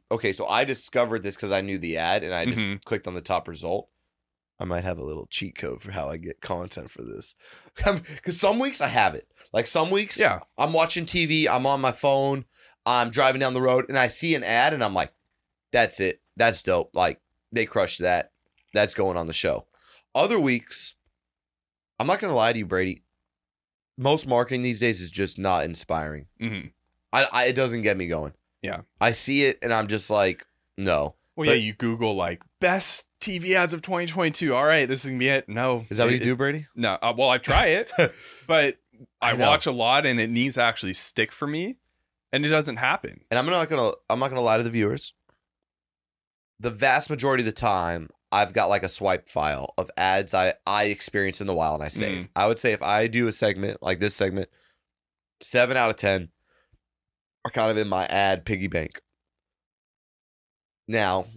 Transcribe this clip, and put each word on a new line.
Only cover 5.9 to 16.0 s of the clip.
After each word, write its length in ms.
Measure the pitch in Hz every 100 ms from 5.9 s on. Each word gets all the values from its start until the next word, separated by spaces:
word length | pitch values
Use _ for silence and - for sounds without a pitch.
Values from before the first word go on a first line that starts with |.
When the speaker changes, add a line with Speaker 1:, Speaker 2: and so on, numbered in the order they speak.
Speaker 1:
how 160 | 90 69
I 60 | 82
get 220 | 85 -
content 520 | - 90 90 - 67
for 100 | -
this. 340 | 58 50 - - - -
<laughs> 260 | - - 202
Um, 180 | 185 170 143
'cause 160 | - 175
some 200 | 196 226
weeks 200 | 269 -
I 80 | 135
have 260 | 117 98 76
it. 120 | - _ -
Like, 140 | 110 117
some 220 | 170 160
weeks 280 | 196 208 -
Speaker 2:
Yeah. 240 | 196 92 - -
Speaker 1:
I'm 140 | 151
watching 340 | 160 160 175 165
T 180 | 175 160
V, 240 | 156 147
I'm 160 | 123 135
on 160 | 139
my 100 | 131
phone, 540 | 113 143 135 139 139 123 _ - _ 117
I'm 240 | 123 117
driving 300 | 123 135 131
down 140 | 135 127
the 60 |
road, 240 | 127 127 127
and 80 | 135
I 100 | 123
see 280 | - 165 151
an 80 |
ad, 280 | 98 117 143
and 100 | 151
I'm 100 | 110
like, 180 | 92 71 - _ _ _ _ _
"That's 280 | 123 113
it. 220 | -